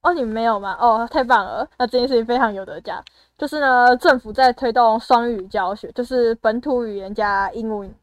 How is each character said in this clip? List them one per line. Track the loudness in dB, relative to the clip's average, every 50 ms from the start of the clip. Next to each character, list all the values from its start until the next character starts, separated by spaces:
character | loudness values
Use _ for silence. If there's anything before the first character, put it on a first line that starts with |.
哦， | 0 0 0
你 | 0 -4
们 | -4 -4
没 | -2 0
有 | 0 -2 -2
吗？ | -4 -8 -4 2
哦， | 2 2 4 2 -2 -2
太 | -2 -2 2
棒 | 4 2 2 2
了！ | -2 -6 -8 -8 -8 _
那 | _ -4
这 | 0 0
件 | -2 0
事 | 2 0
情 | 0 0
非 | 0 0
常 | 0 0 0 -2
有 | -6 -12
得 | -12 -14 -14
讲。 | _ -12 -12 -12 -14 -20 _ _ _ _ _
就 | _ -8
是 | -6 -4 0
呢， | 2 4 4 6 6 6 4
政 | 6 4 2 2 2
府 | _ -8 0
在 | 2 2 2 2
推 | 0 -4 0
动 | 2 4 4 4 2 0
双 | 0 2 2 2 2 -2
语 | -4 -6 -8
教 | -6 -6 -4 -4 -4 -6
学， | -8 -12 -12 -8
就 | -8 -8
是 | -2 0 0 2 2 0
本 | 0 0 0 0 0
土 | -2 -2 -2 -2 -2
语 | -4 -8
言 | -10 -10 -10 -6
加 | -4 -2 0 0 0 -2 -4
英 | -6 -8 -6 -6 -6
文 | -8 -8 -12 -18 _